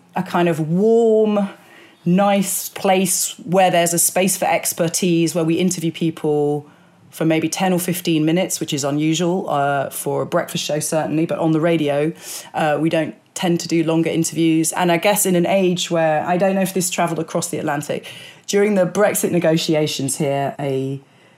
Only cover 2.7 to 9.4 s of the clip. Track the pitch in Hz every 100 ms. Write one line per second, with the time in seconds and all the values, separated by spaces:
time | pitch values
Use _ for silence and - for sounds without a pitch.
2.7 | - 196 190 190 - - - 160 190 185
3.7 | 170 170 170 - 185 190 - - 165 -
4.7 | - 170 - 185 165 165 170 160 165 185
5.7 | 180 165 - 165 160 156 147 147 147 143
6.7 | - _ _ - - 160 160 160 - 185
7.7 | 175 180 175 - 160 156 175 180 - 151
8.7 | 147 139 147 160 156 170 185